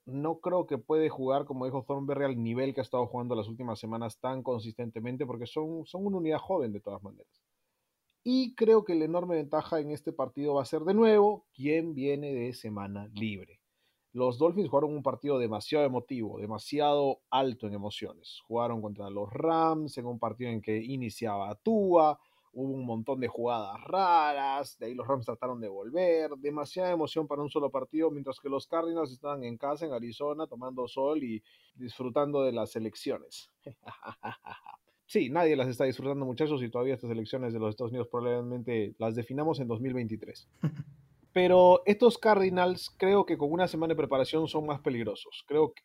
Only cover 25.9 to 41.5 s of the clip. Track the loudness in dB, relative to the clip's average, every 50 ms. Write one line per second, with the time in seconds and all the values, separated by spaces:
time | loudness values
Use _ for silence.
25.9 | 0 2 4 4 4 4 2 -2 -6 -6 -6 -4 -4 -4 -6 -6 -4 -2 0 0
26.9 | 0 0 0 -2 -2 -4 -4 -2 -4 -4 -4 -2 -2 0 -2 0 -2 -4 -4 -2
27.9 | 0 0 0 2 0 -2 -6 -8 -10 -8 -6 -4 -4 -4 -4 -2 -2 -2 -2 -2
28.9 | -2 -2 -4 -4 -6 -10 -8 -8 -6 -6 -6 -8 -8 -6 -4 -4 -4 -4 -6 -6
29.9 | -6 -6 -6 -8 -8 -6 -6 -6 -4 -4 -6 -8 -10 -12 -10 -10 -6 -6 -8 -6
30.9 | -4 -2 0 0 0 -2 -2 -4 -6 -6 -8 _ _ _ _ _ _ -14 -14 -14
31.9 | -8 -6 -6 -2 0 0 0 2 2 2 2 2 0 0 -4 -4 -4 -6 -6 -6
32.9 | -8 -6 -6 -6 -6 -6 -8 -14 -18 -20 -20 _ _ _ _ -20 -20 _ _ -20
33.9 | -18 -16 -16 -18 -16 -12 -12 -12 -12 -12 _ -18 -18 -18 _ -20 -20 _ _ _
34.9 | _ _ _ _ -2 0 0 0 0 2 4 4 4 2 2 -2 0 0 0 0
35.9 | 0 -2 -4 -4 -4 -2 -4 -4 -2 -2 0 0 0 -2 -4 -4 -2 -2 0 0
36.9 | -2 -2 -4 -6 -4 -4 -4 -4 -6 -4 -4 -4 -4 -2 -2 -4 -2 -4 -6 -4
37.9 | -4 -4 -6 -4 -4 -2 -2 0 -2 -2 -2 -4 -8 -8 -4 -2 -2 -2 -2 -2
38.9 | -4 -4 -4 -2 -2 -4 -6 -6 -6 -2 -2 -2 -2 -2 -2 -4 -4 -4 -4 -4
39.9 | -4 -4 -4 -4 -6 -8 -10 -14 -16 -18 -20 _ _ _ -4 -4 -4 -4 -12 -14
40.9 | -18 -20 _ _ _ _ _ _ _ 4 6 8